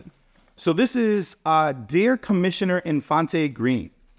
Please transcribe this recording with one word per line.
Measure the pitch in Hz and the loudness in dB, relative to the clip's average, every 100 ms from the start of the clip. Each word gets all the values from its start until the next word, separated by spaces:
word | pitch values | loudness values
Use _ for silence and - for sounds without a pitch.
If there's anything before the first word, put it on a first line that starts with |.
| - - _ _ _ - | -20 -20 _ _ _ -6
So | - | -2
this | 165 247 254 | 0 0 0
is, | 220 208 175 - | 0 0 -2 -6
uh, | 156 156 156 | 0 2 2
Dear | 135 107 156 220 254 | -2 -2 2 2 0
Commissioner | - 196 180 - 185 180 - | 0 0 0 0 0 -2 -2
Infante | 151 - 156 160 170 147 | -4 0 -2 0 -2 -2
Green. | 123 120 123 78 - _ | 0 0 0 -4 -14 _